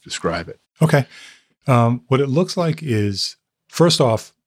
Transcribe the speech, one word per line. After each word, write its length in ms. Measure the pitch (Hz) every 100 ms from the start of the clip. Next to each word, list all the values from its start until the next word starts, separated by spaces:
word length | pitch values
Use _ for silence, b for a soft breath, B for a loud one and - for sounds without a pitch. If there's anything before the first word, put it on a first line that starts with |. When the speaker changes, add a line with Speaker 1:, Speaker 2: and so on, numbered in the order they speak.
Speaker 1:
describe 440 | - - 90 85 82
it. 100 | - _ -
Speaker 2:
Okay. 240 | 160 143 131 B B B B B -
Um, 360 | 120 117 120 -
what 120 | 135
it 80 | 139
looks 300 | 135 185 -
like 240 | 170 160
is, 520 | 160 110 104 98 - - _ _ _
first 340 | - 165 160
off 320 | 135 110 - _